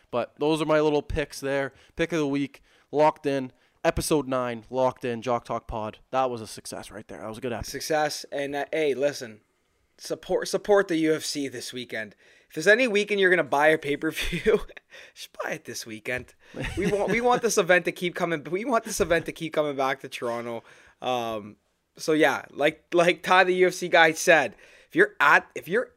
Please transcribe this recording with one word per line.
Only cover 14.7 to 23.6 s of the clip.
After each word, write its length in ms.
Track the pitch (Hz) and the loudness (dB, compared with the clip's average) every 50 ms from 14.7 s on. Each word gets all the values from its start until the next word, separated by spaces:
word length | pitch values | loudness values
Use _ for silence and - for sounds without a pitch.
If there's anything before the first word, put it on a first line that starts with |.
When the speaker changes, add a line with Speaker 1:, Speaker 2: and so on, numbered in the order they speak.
| - - _ _ | -16 -20 _ _
Speaker 2:
<laughs> 260 | - - - - _ | -20 -20 -20 -20 _
just 160 | - - - _ - 571 | -20 -20 -18 _ -10 -8
buy 80 | - 170 | -8 -8
it 120 | - - | -8 -10
this 200 | - 113 - - | -12 -14 -12 -12
weekend. 500 | 120 110 110 - - 123 127 123 - _ _ _ - - - 131 - - | -12 -14 -12 -8 -6 -6 -6 -8 -12 _ _ _ -18 -12 -10 -8 -8 -4
We 160 | - 190 180 208 | -2 -2 0 0
want, 180 | 196 202 - | 0 0 0
we 100 | 196 233 | 0 0
want 220 | 233 247 247 240 240 | 2 2 2 2 2
this 160 | 220 - 220 | 0 0 2
Speaker 1:
<laughs> 0 | |
Speaker 2:
event 260 | 185 165 180 180 170 | 4 4 4 4 4
to 40 | 175 - | 0 -6
keep 220 | - 185 170 156 | -4 -6 -6 -4
coming. 300 | - 185 170 165 151 123 | -2 -2 -2 -2 -4 -6
We 200 | 151 170 190 226 | -6 -6 -6 -4
want 200 | 277 240 226 226 | 0 -2 -2 -2
this 160 | 220 190 - | -2 -2 -2
event 260 | 202 160 170 165 160 | 0 2 2 0 0
to 60 | - 143 | -4 -10
keep 200 | - 165 151 - | -8 -10 -6 -2
coming 220 | 156 151 147 139 | -2 -2 -2 -2
back 240 | 135 135 131 139 139 - | -2 -2 -2 -2 -4 -8
to 60 | 131 | -14
Toronto. 540 | - - 127 117 117 117 117 120 117 113 - - - - - - _ - | -12 -8 -6 -6 -6 -6 -6 -8 -10 -12 -12 -16 -20 -20 -20 -20 _ -8
Um, 560 | - 123 127 123 117 113 110 107 104 104 - _ _ _ _ _ _ _ _ | -6 -4 -2 -2 -4 -4 -6 -8 -10 -12 -20 _ _ _ _ _ _ _ _
so 160 | - - - 156 | -10 -2 0 2
yeah, 300 | 151 156 139 123 101 - - - | 4 4 4 2 0 -6 -10 -4
like, 320 | - 139 160 156 - _ - - | 0 0 0 0 -2 _ -2 2
like 300 | 175 170 175 175 170 - | 4 4 4 2 0 2
Ty, 200 | 175 185 185 185 | 4 6 6 6
the 100 | 185 185 | 4 4
U 120 | 180 | 2